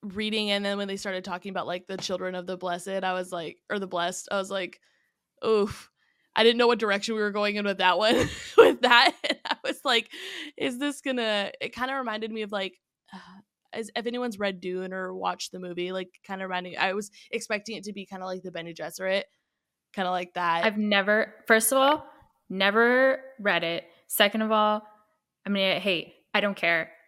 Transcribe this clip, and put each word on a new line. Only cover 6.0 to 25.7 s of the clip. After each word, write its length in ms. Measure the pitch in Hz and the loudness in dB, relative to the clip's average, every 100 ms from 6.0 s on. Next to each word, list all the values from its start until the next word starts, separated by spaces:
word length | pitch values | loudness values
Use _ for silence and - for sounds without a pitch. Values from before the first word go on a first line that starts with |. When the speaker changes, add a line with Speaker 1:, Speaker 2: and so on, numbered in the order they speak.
| _ _ _ - | _ _ _ 2
Speaker 1:
I 80 | |
didn't 140 | 226 233 | 4 6
know 100 | 240 | 4
what 120 | 233 | 2
direction 360 | 220 196 202 220 | 2 0 -2 -2
we 60 | |
were 100 | 208 | -2
going 240 | 202 208 208 | 0 -2 -2
in 80 | 202 | -2
with 140 | 190 | 2
that 180 | 185 175 | 2 4
one, 180 | 214 240 | 4 4
<laughs> 420 | - - - - | 2 -2 0 8
with 240 | 440 277 | 8 8
that. 300 | 247 240 285 - 285 | 6 8 6 2 -4
And 120 | 285 - | -4 -4
I 120 | - | -4
was 160 | - 311 | -4 -4
like, 260 | 285 233 226 - 381 359 311 - | 2 0 0 -12 -12 -12 -14 -4
"Is 220 | 269 247 | -4 -2
this 220 | 285 277 | -4 -4
gonna," 500 | 285 254 226 208 196 - | -2 -2 0 0 -2 -6
it 140 | - 233 | -10 -6
kinda 200 | 254 269 | -4 -4
reminded 360 | 247 214 220 | -4 -6 -6
me 120 | 220 | -6
of, 80 | 214 | -6
like, 280 | 208 196 _ _ _ _ | -4 -4 _ _ _ _
<sighs> 640 | 190 175 190 _ _ _ | -18 -18 -20 _ _ _
as, 180 | - 214 233 | -10 -8 -6
if 100 | 226 | -6
anyone's 340 | 240 247 202 | -4 -6 -4
read 220 | 202 190 | -4 -4
Dune 320 | 180 180 185 | -6 -6 -6
or 200 | 185 185 | -6 -8
watched 380 | 185 185 180 - | -4 -4 -4 -10
the 80 | 185 | -10
movie, 320 | 180 175 180 | -10 -6 -4
like, 280 | 185 185 _ | -4 -8 _
kinda 220 | - 190 190 | -12 -10 -6
reminding, 320 | 180 180 170 | -6 -6 -2
I 160 | 190 | -2
was 180 | 190 208 - - | -2 -6 -14 -10
expecting 440 | 226 - 208 208 226 | -10 -4 -6 -6 -12
it 80 | 202 | -10
to 80 | |
be 120 | 196 190 | -12 -12
kinda 200 | 190 185 | -10 -8
like 160 | 185 | -8
the 100 | 180 | -10
Bene 220 | 170 165 | -12 -12
Gesserit, 500 | 165 160 - 190 190 - _ _ _ _ _ _ | -10 -12 -6 -2 -2 -2 _ _ _ _ _ _
kinda 180 | - 180 | -6 -2
like 220 | 180 180 180 | -2 -4 -2
that. 280 | 175 170 | 0 2
Speaker 2:
I've 140 | 170 214 | 2 0
never, 560 | 208 202 196 214 226 - - | 0 2 4 2 0 -6 4
first 260 | 226 - | 4 4
of 40 | 269 | 4
all, 300 | 269 302 - - _ _ _ | 4 4 -2 -20 _ _ _
never 680 | 190 196 208 233 247 262 262 - - | 0 2 4 4 6 4 2 -4 -4
read 240 | 202 175 170 | 0 0 0
it. 180 | 165 - _ _ | -4 -8 _ _
Second 360 | - 202 220 | 4 4 4
of 80 | 220 | 2
all, 360 | 220 214 214 214 _ _ _ _ _ - | 4 4 2 -4 _ _ _ _ _ -4
I 40 | |
mean, 320 | 202 190 | 0 2